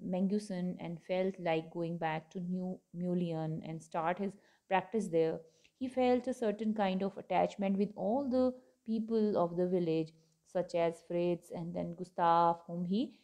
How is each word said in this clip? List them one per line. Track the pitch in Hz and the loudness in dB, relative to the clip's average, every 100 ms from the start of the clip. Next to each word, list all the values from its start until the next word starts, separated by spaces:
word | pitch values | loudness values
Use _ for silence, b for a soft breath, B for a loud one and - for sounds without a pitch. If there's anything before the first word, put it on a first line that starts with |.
Manguson | 175 180 185 208 208 185 180 180 | -2 0 0 0 -2 -4 -4 -6
and | 165 170 | -8 -10
felt | - 185 190 190 | -4 -2 0 -2
like | 170 160 165 | 0 0 -2
going | 175 165 170 | -6 -4 -2
back | 165 156 160 | -2 -4 -6
to | 196 | -8
New | 175 185 180 185 _ | -4 -4 -4 -8 _
Mullion | 170 180 180 175 160 160 160 | -6 -2 0 0 -2 -4 -4
and | - 160 | -8 -12
start | 160 175 160 185 | -8 -4 -2 -2
his | 202 - b b _ | -4 -6 b b _
practice | 190 185 226 185 | -2 0 -4 0
there. | 165 160 165 b b b _ | 2 2 0 b b b _
He | 262 | -6
felt | 262 254 247 247 | 0 4 4 0
a | |
certain | 254 226 208 220 | -2 -2 0 -2
kind | 214 196 185 | 0 0 2
of | 196 190 | -2 -4
attachment | - 180 175 - 196 196 | 0 2 2 2 -2 0
with | 202 - | 0 -2
all | 190 247 285 | -2 0 2
the | 254 254 254 B B - | 2 2 0 B B -4
people | 220 220 226 214 202 | -4 0 2 2 4
of | 175 170 | 2 2
the | 180 | 2
village, | 185 175 160 160 - b _ _ | 2 2 0 0 -6 b _ _
such | 185 175 | -4 -2
as | 175 165 165 - | 2 0 0 -4
Fritz | 175 175 170 - | 0 0 0 -4
and | 175 170 | -10 -6
then | 175 175 | -4 -6
Gustav, | 170 180 - 170 165 170 170 - | -6 -8 0 4 6 6 2 -4
whom | 175 175 | -6 0
he | 196 254 B | 0 -2 B